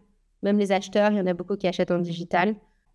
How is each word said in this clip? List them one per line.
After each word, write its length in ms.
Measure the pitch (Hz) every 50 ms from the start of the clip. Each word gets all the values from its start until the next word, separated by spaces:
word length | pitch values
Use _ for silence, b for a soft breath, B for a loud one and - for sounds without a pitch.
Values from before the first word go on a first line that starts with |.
| _ _ _ _ _ _ _ _
Même 160 | - 196 202 208
les 140 | 208 190
acheteurs, 400 | 196 190 202 196 - 208 208 208
il 60 | 208 208
y 40 |
en 60 | 185 180
a 60 | 180
beaucoup 240 | 175 180 - 202 196
qui 100 | - 175
achètent 240 | 175 - 180 175
en 80 | 180 175
digital. 560 | 175 175 170 170 170 - - 175 180 208 220 208 - _ _ _ _ _